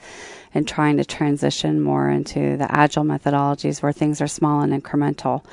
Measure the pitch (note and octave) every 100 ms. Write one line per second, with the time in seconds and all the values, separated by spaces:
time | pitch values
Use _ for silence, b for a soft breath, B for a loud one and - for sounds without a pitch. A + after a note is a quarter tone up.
0 | B B B B B D3 D3+ - D3+ D3
1 | C#3+ - D3 D3 C#3+ - D#3 D3+ D3 C#3
2 | C#3 C#3+ C#3+ D3 C#3+ C#3 C#3+ D3 D3 -
3 | D3+ D3 - C#3+ C#3+ C#3+ D3 C#3+ C#3+ C#3+
4 | D3+ D3+ D3 - D3+ D3 D3 C#3+ - D3
5 | C#3+ C#3+ C3 B2+ B